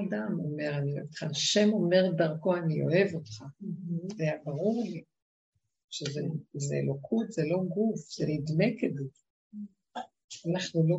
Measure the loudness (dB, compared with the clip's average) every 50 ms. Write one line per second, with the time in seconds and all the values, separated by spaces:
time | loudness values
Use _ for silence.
0 | 0 -2 -2 -4 -2 -2 -2 -2 -2 -4 -4 -4 -4 -2 -2 -2 -2 -2 -2 -4
1 | -6 -10 -10 -6 -6 -4 -2 -2 0 2 4 6 6 6 4 4 4 4 6 6
2 | 6 4 4 2 2 2 2 0 0 0 2 2 2 0 0 2 2 4 4 4
3 | 4 4 2 -6 -8 -10 -14 -14 -14 -14 -14 -12 -10 -8 -8 -8 -6 -4 -4 -4
4 | -4 -6 -6 -2 -2 -2 -2 -2 -6 -6 -4 0 0 0 0 0 -2 -4 -6 -8
5 | -10 _ _ _ _ _ _ _ _ _ _ _ _ _ _ _ _ -14 -10 -6
6 | -6 -4 -4 -4 -4 -4 -4 -6 -8 _ -8 -6 -4 -2 0 0 0 0 -2 -2
7 | -2 -2 0 0 0 -2 -2 -2 0 0 2 0 0 0 0 0 0 0 0 -2
8 | -6 -10 -6 -4 -2 0 0 -2 -2 0 2 4 4 4 2 0 -2 -2 -2 -2
9 | -6 -8 -10 _ _ _ _ _ _ _ -14 -12 -12 -12 _ _ _ _ -12 -12
10 | -12 -12 _ _ _ -18 -16 -8 -2 -2 0 0 -2 0 2 4 4 6 4